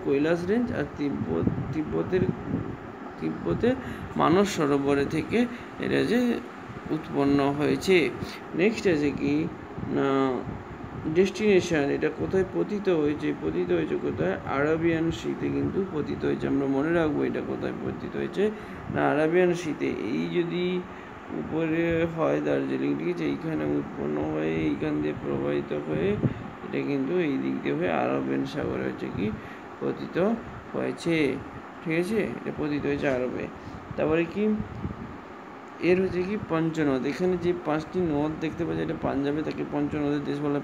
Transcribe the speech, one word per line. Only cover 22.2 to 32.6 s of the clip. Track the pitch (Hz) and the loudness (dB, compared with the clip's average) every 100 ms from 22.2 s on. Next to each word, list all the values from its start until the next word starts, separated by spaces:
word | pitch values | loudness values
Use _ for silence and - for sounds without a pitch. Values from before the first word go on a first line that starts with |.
| 147 147 | 2 2
দার্জিলিং, | 147 143 135 131 139 143 | 2 2 2 0 0 0
ঠিক | 165 | 0
আছে? | 170 | 0
এইখানে | 151 139 160 156 | -2 -2 -2 -2
উৎপন্ন | 147 147 139 139 147 147 156 | 0 0 -2 -4 -2 -2 0
হয়ে | 156 156 | 0 0
এইখান | 160 156 139 156 151 | 0 0 0 0 0
দিয়ে | 151 147 | -2 -2
প্রবাহিত | 143 139 143 147 143 | -2 -2 0 -2 -2
হয়ে | 76 151 156 185 202 - - - - | -4 -2 0 0 2 0 -2 -10 -12
এটা | - 139 139 | -6 -2 0
কিন্তু | 139 135 | 0 0
এই | 180 160 135 | 2 2 0
দিক | 135 135 | 0 -2
দিয়ে | 135 | 0
হয়ে | 147 175 | 0 2
Arabian | 151 123 135 131 135 135 | 2 2 0 0 0 -2
সাগরে | 147 120 131 | -2 -2 -2
হচ্ছে | 131 127 131 - | -4 -4 -4 -2
কি | 214 214 - - - - | -2 -4 -8 -14 -14 -6
পতিত | 139 131 139 151 196 233 - - - | -4 -4 -4 0 2 0 -4 -12 -8
হয়েছে, | 135 127 131 170 165 139 - - - - - | -4 -4 -2 0 2 2 0 -6 -12 -14 -8
ঠিক | 170 160 | -2 0
আছে? | 180 220 | 0 0
এটা | - - 139 | -2 -4 -6
পতিত | 143 | -4